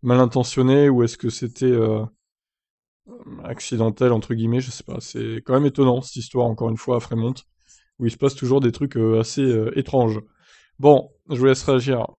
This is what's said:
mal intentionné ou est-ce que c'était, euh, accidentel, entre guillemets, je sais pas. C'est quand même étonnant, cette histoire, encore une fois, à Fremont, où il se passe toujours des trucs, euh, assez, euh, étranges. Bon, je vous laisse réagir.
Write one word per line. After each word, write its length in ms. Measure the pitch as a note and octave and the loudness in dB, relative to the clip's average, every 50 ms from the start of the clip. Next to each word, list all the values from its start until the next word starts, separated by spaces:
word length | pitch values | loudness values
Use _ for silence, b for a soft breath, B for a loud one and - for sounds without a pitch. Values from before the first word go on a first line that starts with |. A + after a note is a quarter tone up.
| - | 2
mal 180 | B2 B2 B2+ | 2 4 4
intentionné 680 | B2+ A#2+ - C3 A#2+ - - - B2+ B2+ C3+ C#3+ C#3+ C#3+ | 4 2 2 -2 -4 -2 0 2 2 4 4 6 6 4
ou 140 | C3+ B2 A#2 | 4 4 2
est-ce 160 | A#2 - - | 0 -2 -4
que 120 | - A#2+ | -6 -6
c'était, 360 | G#2+ - - A2+ - - C3 | -6 -6 -10 -10 -8 -2 0
euh, 380 | B2+ B2 A#2 A2+ A2 G#2+ G#2+ G#2+ A2+ _ _ _ _ _ _ _ _ _ _ _ _ _ _ _ _ _ _ _ _ - - - - - - - | 0 2 2 2 0 0 -2 -4 -8 _ _ _ _ _ _ _ _ _ _ _ _ _ _ _ _ _ _ _ _ -20 -20 -20 -20 -20 -16 -14
accidentel, 720 | E2 - - - - B2 A2+ A2+ A2+ G#2 - C3 B2 A#2+ | -14 -14 -12 -10 -8 -4 -2 -2 -2 0 0 0 2 2
entre 220 | A2 - - B2 | 0 -2 -6 -6
guillemets, 260 | A2+ A2+ A2+ A#2 B2+ | -4 -2 -2 -2 -2
je 100 | C3 B2+ | -4 -6
sais 140 | - - - | -12 -16 -16
pas. 160 | - B2 A#2+ | -14 -14 -14
C'est 420 | A2+ - - A#2+ A2+ A2+ A2+ A2+ - | -14 -12 -12 -10 -10 -8 -10 -12 -4
quand 100 | - B2+ | 0 2
même 120 | C3+ D3 | 2 2
étonnant, 340 | C#3+ - - C#3 C3 A#2+ B2 | 2 2 4 4 4 4 0
cette 140 | C3+ - - | -4 -8 -12
histoire, 320 | B2+ A#2 - - B2+ A#2+ | -12 -14 -6 -2 -2 0
encore 240 | A#2 A2 A2 A#2+ A2+ | 0 -2 -4 -4 -4
une 60 | A2 | -4
fois, 220 | A2+ - - B2 A#2+ | -6 -4 -2 -2 -2
à 20 | |
Fremont, 340 | - - A#2+ A#2 A2+ A#2+ C3 - - _ _ b b b b b b b b _ | -2 -4 -6 -4 -2 -4 -4 -6 -12 _ _ b b b b b b b b _
où 80 | B2 | -4
il 60 | A#2 A2 | -4 -2
se 40 | - | 0
passe 180 | - C#3 C3+ | -2 -2 -2
toujours 240 | - - B2 C3+ C#3 | -2 -2 2 2 2
des 100 | C3+ A#2 | 2 0
trucs, 260 | A2+ - D3 C3+ - | -2 -2 -6 -4 -2
euh, 220 | A#2+ A2+ A2 A2 A2+ | 0 0 2 2 2
assez, 240 | A2+ - - - C#3 | 0 -2 -2 -2 0
euh, 340 | C3 A#2 A2 A2 A2+ - | 0 2 0 -2 -2 -4
étranges. 440 | - C3 - - C3+ A#2+ A2+ A2 G#2+ G#2+ b b b b b b b b b b _ | -4 -6 0 0 0 2 2 -2 -4 -8 b b b b b b b b b b _
Bon, 320 | C3+ C#3+ D3 C3 - - _ _ _ _ | 6 6 6 6 4 -4 _ _ _ _
je 60 | D#3 | -4
vous 80 | A#2+ B2+ | 0 2
laisse 180 | C3+ C3 C3 - | 2 2 2 0
réagir. 420 | - C#3 B2+ A#2+ C#3 C3 A#2+ A2 - - | 0 0 0 0 0 -4 -4 -4 -8 -12